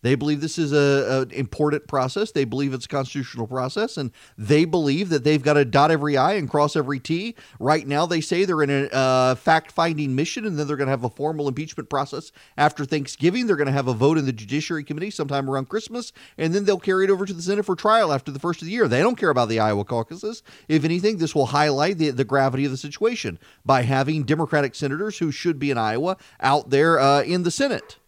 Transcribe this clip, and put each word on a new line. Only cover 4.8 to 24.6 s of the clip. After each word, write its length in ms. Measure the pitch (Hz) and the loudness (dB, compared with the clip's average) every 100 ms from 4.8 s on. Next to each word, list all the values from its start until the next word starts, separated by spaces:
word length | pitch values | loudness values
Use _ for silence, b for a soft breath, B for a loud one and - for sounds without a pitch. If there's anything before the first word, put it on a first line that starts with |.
| 151 143 196 | 2 0 0
that 160 | 156 | 0
they've 180 | 131 151 | 2 2
gotta 220 | 131 147 | 4 4
dot 260 | 135 139 151 | 4 4 4
every 260 | 160 147 139 | 2 2 2
I 180 | 143 | 2
and 140 | 202 143 | 0 -2
cross 280 | 151 147 165 | 0 2 0
every 240 | 131 139 | -2 -4
T. 340 | - 165 214 226 B B | -4 -4 -4 -10 B B
Right 260 | 123 156 139 | 0 0 0
now, 180 | 143 170 | -2 0
they 140 | 170 | -2
say 240 | 156 175 | -2 0
they're 180 | 190 165 | 0 2
in 80 | 143 | 2
a, 160 | 139 139 | 0 0
uh, 400 | 131 131 131 127 | 0 2 4 2
fact-finding 800 | 127 - 165 - - 170 160 143 | 2 2 2 2 -2 -2 0 -2
mission, 300 | 131 160 - | -2 -2 -4
and 120 | 220 156 | -6 -4
then 120 | 147 | -4
they're 80 | 147 | -2
gonna 160 | 135 | -2
have 100 | 135 | -2
a 80 | 120 | -4
formal 380 | - 147 156 143 | -4 -4 -2 -4
impeachment 420 | 131 156 - - | -4 -8 -10 -4
process 400 | 143 143 143 - b b - | -4 -4 -8 -14 b b 0
after 280 | 147 - | 0 0
Thanksgiving. 600 | 139 156 139 - 160 214 240 | -4 -2 -4 0 0 0 0
They're 100 | 170 | 0
gonna 160 | 143 | 2
have 160 | 139 127 | 0 0
a 60 | |
vote 220 | 113 135 160 | 2 4 4
in 100 | 135 | 0
the 60 | |
Judiciary 520 | 117 107 139 151 165 | -4 -4 -6 -4 -6
Committee 260 | 147 151 196 | -6 -8 -8
sometime 400 | - 147 139 135 | -6 -4 -4 -2
around 200 | 139 131 | -4 -4
Christmas, 420 | 214 - 226 226 - B B | -6 -6 -10 -10 -16 B B
and 160 | 160 | -2
then 120 | 185 202 | 0 2
they'll 120 | 190 | 0
carry 260 | - 190 | 2 2
it 60 | 190 | 2
over 160 | 190 190 | 2 0
to 60 | |
the 100 | 175 | -6
Senate 220 | 170 202 | -4 -2
for 100 | 208 | 0
trial 380 | 180 214 220 196 | 0 4 4 4
after 180 | 139 143 | 0 -2
the 80 | 139 | -6
first 240 | 170 170 | -4 -6
of 40 | 160 | -6
the 60 | |
year. 140 | 226 185 | 0 2
They 160 | 120 | 4
don't 160 | 196 247 | 2 2
care 120 | 180 | 0
about 180 | 131 120 | 2 2
the 100 | 113 | 2
Iowa 260 | 107 104 | 2 0
caucuses. 600 | 101 117 113 175 208 233 - B B | -2 -4 -4 -8 -8 -10 -16 B B
If 160 | 156 | 0
anything, 320 | 151 175 202 214 | 2 0 0 0
this 180 | 160 | -2
will 120 | 156 131 | 0 0
highlight 520 | 143 151 139 156 190 | 2 2 2 0 2
the, 120 | 151 | 0
the 120 | 127 | 0
gravity 420 | 120 135 135 131 | 0 2 2 0
of 60 | 143 | -2
the 60 | 131 | -4
situation 640 | 147 - 214 240 - 87 b b | -10 -2 -2 -2 -8 -10 b b
by 180 | - 135 | 0 2
having 400 | 117 131 135 160 | 2 0 0 -2
Democratic 540 | 127 151 156 156 | 0 0 2 0